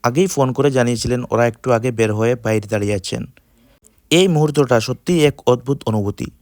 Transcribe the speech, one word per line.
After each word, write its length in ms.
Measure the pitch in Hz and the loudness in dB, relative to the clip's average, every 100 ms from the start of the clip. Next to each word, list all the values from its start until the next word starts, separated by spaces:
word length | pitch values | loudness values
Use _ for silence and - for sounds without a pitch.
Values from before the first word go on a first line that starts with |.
আগেই 240 | 123 127 190 | 0 0 -2
ফোন 200 | 143 131 | 0 -2
করে 160 | 127 143 | 0 0
জানিয়েছিলেন, 500 | 131 120 117 113 123 123 | 0 0 -2 -2 -4 -2
ওরা 140 | 113 120 | 0 0
একটু 200 | 113 131 | -2 -2
আগে 160 | 117 127 | 0 -2
বের 200 | 113 110 | -2 -2
হয়ে 200 | 107 113 123 | 0 -2 -2
বাইরে 240 | 113 110 98 | -2 -4 -2
দাঁড়িয়ে 300 | 107 101 101 | -4 -2 -4
আছেন। 240 | - 117 120 _ _ _ _ _ _ _ _ | -6 -10 -10 _ _ _ _ _ _ _ _
এই 160 | 165 190 | 4 4
মুহূর্তটা 500 | 156 156 147 135 120 | 2 2 2 2 2
সত্যিই 420 | 110 123 - 175 147 | 0 -8 -2 2 2
এক 60 | - - | 2 0
অদ্ভুত 320 | 123 - 139 - | 0 0 -4 -2
অনুভূতি। 400 | 107 101 101 - _ | -2 -4 -6 -10 _